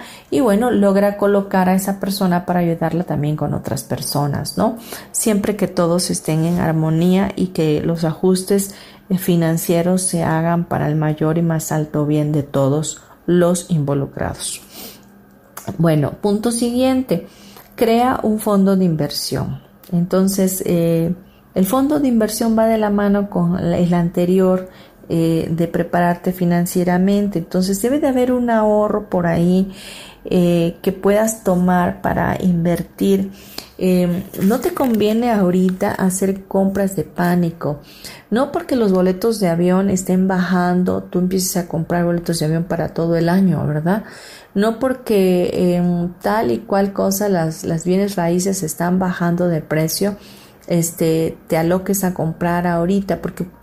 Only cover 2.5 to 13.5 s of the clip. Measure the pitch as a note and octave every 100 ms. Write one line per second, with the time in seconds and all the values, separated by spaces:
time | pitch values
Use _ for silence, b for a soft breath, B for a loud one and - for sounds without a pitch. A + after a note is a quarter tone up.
2.5 | F3+ E3+ E3 E3 E3 - D3 D3 D3+ D3
3.5 | C#3+ - C3+ - B2+ - C#3 C#3+ C#3+ D3
4.5 | - G#3+ A#3 B B B - A3+ G3+ G3+
5.5 | G#3 F3+ F#3 E3+ F3 F3+ E3+ - D#3 E3
6.5 | F3 E3 D#3+ D#3 D#3+ F3 F#3 G3 - F#3
7.5 | F#3 D#3 D3+ E3 E3 E3 D#3 F#3 F#3 F#3
8.5 | G3+ G3 B B B - F#3 - E3+ E3
9.5 | E3 - E3+ F3 F#3 F#3 F3 E3 D#3+ E3
10.5 | E3+ E3+ - D3 D#3 D3+ D3+ D#3 E3 E3+
11.5 | D#3+ - D#3 D3+ D3+ D3 D3+ D3 D3+ C#3
12.5 | C#3+ C3+ D3 D#3 B B B - F3 E3+